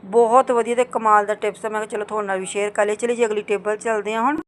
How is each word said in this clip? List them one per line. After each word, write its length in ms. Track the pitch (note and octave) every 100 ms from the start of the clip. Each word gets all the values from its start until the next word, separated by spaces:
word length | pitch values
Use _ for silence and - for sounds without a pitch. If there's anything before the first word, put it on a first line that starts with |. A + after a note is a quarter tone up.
| G3
ਬਹੁਤ 460 | A3 A3+ B3 C4
ਵਧੀਆ 240 | A#3+ A3+ A#3+
ਤੇ 80 |
ਕਮਾਲ 420 | B3 A#3+ A3 G#3 G3+
ਦਾ 80 |
ਟਿਪਸ 320 | G#3 G#3+ G3 A3
ਹੈ, 40 |
ਮੈਂ 100 | G#3+
ਕਿਹਾ 100 | G#3+
ਚਲੋ 160 | A3+ G#3
ਤੁਹਾਡੇ 220 | G#3+ G3+
ਨਾਲ 120 | F#3+
ਵੀ 60 | F#3
ਸ਼ੇਅਰ 240 | G3+ G#3
ਕਰ 160 | G3+ G#3
ਲਈਏ। 100 | G#3+
ਚਲਿਏ 200 | A#3+ A#3+
ਜੀ, 100 | A#3
ਅਗਲੀ 160 | A3
ਟੇਬਲ 360 | G#3+ G3+ G#3 G#3+
ਚੱਲਦੇ 360 | A3+ A3 G3+
ਹਾਂ 80 | A3
ਹੁਣ। 160 | A#3+ D#4